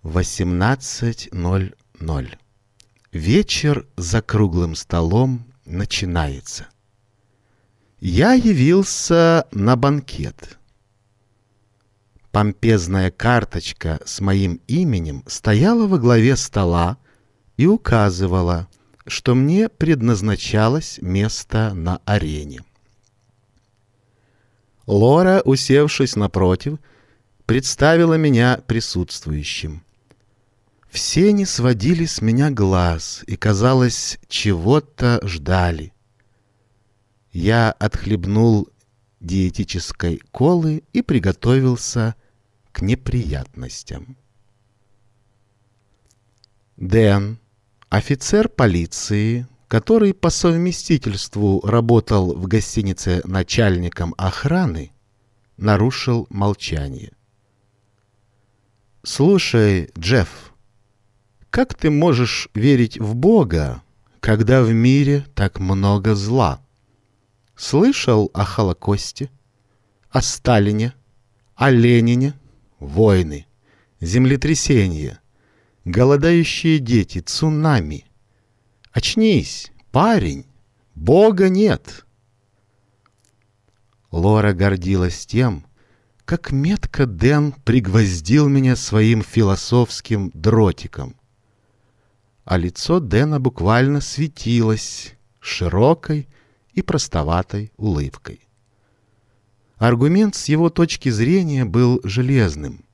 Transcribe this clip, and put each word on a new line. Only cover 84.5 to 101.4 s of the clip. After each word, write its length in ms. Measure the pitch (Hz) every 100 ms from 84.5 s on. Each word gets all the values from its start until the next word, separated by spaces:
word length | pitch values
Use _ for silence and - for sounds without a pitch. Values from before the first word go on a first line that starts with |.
гордилась 720 | 90 98 95 90 95 90 - -
тем, 400 | 110 127 82 - _ _ _ _ _
как 280 | - 170 -
метко 540 | 135 147 208 - - 135
Дэн 460 | 87 117 147 147 139
пригвоздил 840 | - 123 95 104 101 87 78 139 147
меня 280 | 139 131 120
своим 460 | - 107 110 113
философским 1080 | 104 113 104 95 - 123 120 - - 107 95
дротиком. 840 | 80 92 113 101 82 95 - 65 - _ _ _ _ _ _ _ _ _ _ _ _
А 120 | - 92
лицо 440 | 87 - - 175
Дэна 400 | 127 101 151 147
буквально 600 | 127 - 87 117 135 147
светилось 1160 | 139 - 156 - 117 120 113 110 - - - _ _ _
широкой 880 | - - 87 90 127 165 - 151 139 _ _ _ _
и 100 | -
простоватой 920 | - 160 - 85 143 85 95 104 110 _
улыбкой. 720 | 104 78 69 - - - _ _ _ _ _ _ _ _ _ _ _ _ _ _
Аргумент 560 | 117 120 143 185 214
с 120 | - -
его 240 | 151 170
точки 380 | 165 170 - 135
зрения 560 | 107 120 185